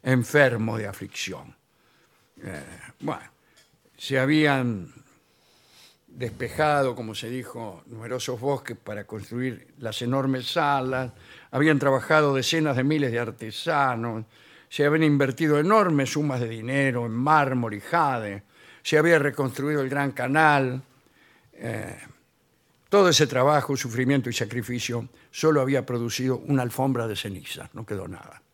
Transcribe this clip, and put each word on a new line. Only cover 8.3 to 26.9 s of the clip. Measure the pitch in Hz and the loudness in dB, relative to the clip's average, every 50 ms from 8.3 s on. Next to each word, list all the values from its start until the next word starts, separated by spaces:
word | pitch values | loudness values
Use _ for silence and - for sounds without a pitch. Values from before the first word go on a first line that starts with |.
| 127 110 | -6 -4
bosques | 120 143 143 127 - - 113 - | -2 -2 -2 -2 -4 -10 -14 -12
para | _ - 104 104 104 | _ -10 -10 -10 -10
construir | - - 110 101 - 120 120 127 131 117 - - _ _ - | -10 -12 -12 -10 -8 -6 -4 -4 -4 -6 -8 -16 _ _ -12
las | - 113 104 - | -10 -8 -8 -6
enormes | 123 120 131 135 135 135 131 131 120 - | -4 -2 0 0 0 0 -2 -2 -4 -2
salas, | - 170 156 143 143 139 127 127 131 127 131 120 - - - - - - - _ | 0 0 2 2 2 0 0 -2 -2 -4 -4 -6 -8 -16 -20 -20 -20 -20 -20 _
habían | - 131 147 160 156 139 | -2 2 4 4 4 4
trabajado | 139 139 135 127 - - 156 156 151 143 139 | 4 4 2 2 2 4 4 6 6 4 2
decenas | 135 123 - - 165 156 151 135 | 2 0 0 0 2 2 2 2
de | 123 127 | 2 2
miles | 143 156 156 143 127 | 2 2 2 0 0
de | 117 117 | 0 -2
artesanos, | 120 113 110 - 113 110 107 - - 165 160 147 139 131 123 113 117 120 110 110 113 _ _ - - - - - - _ | -4 -4 -6 -10 -12 -12 -10 -8 -4 0 2 2 2 2 0 -2 -4 -4 -6 -6 -10 _ _ -20 -20 -20 -20 -20 -20 _
se | - - 147 | -2 2 2
habían | 143 151 160 160 | 4 4 4 4
invertido | 151 147 143 139 135 131 - 160 156 151 147 | 4 4 4 2 0 0 0 2 2 4 2
enormes | 151 180 214 220 202 180 160 143 135 131 | 4 4 4 4 6 4 4 2 2 0
sumas | - 151 151 147 135 123 | -2 -2 -2 0 0 -2
de | 123 113 | -4 -4
dinero | 113 113 110 120 135 139 139 135 120 123 120 | -6 -8 -6 -2 0 2 2 2 2 0 -2
en | 117 110 | -2 -2
mármol | 120 127 147 156 156 143 131 131 127 120 113 107 | -2 2 4 4 4 4 2 0 -2 -2 -2 -4
y | 104 | -8
jade, | - - - 170 160 143 131 120 110 104 98 101 - _ _ _ - - - - _ | -8 -2 0 2 2 2 0 -2 -4 -6 -8 -10 -12 _ _ _ -20 -20 -20 -14 _
se | - 160 151 | 0 2 4
había | 151 170 170 156 | 6 6 6 4
reconstruido | 139 143 - - 139 131 - - 135 147 151 147 | 4 2 0 0 -2 -2 -2 -4 -4 -2 -2 -2
el | 135 131 | -2 -2
Gran | 135 143 143 139 | -2 -2 -2 -2
Canal. | 123 - 127 127 139 156 160 156 147 143 135 127 127 131 - _ _ _ _ _ _ _ _ _ _ _ _ _ _ | -2 -4 -4 0 2 4 6 6 6 4 2 0 -2 -6 -10 _ _ _ _ _ _ _ _ _ _ _ _ _ _
Eh, | - - 117 113 110 - - - - - - - _ _ _ _ _ _ _ _ _ _ _ _ _ _ _ | -12 -8 -8 -6 -6 -8 -10 -12 -16 -18 -20 -20 _ _ _ _ _ _ _ _ _ _ _ _ _ _ _
todo | - 202 196 180 | 4 6 6 6
ese | 147 - 156 127 | 6 4 4 4
trabajo, | 117 131 127 143 151 147 - - 139 131 | 4 2 4 4 4 2 2 0 -4 -4
sufrimiento | - 127 113 120 131 123 139 135 123 123 | -4 -6 -2 0 2 2 2 2 0 -2
y | 117 | -4
sacrificio | - 123 107 110 123 110 - 123 120 - - 120 120 113 117 _ _ _ _ | -4 -4 -4 -4 -6 -4 -4 -6 -6 -4 -4 -6 -6 -6 -8 _ _ _ _
solo | - - - 156 156 143 | -8 0 2 4 4 4
había | 131 135 135 131 113 | 2 2 0 0 0
producido | - 123 120 117 117 - - 127 131 127 117 - 147 | -2 -4 -2 -2 -4 -4 -2 0 0 -2 -2 0 0
una | 143 135 123 | 0 0 0
alfombra | 120 113 - 131 135 | -2 -2 -2 0 0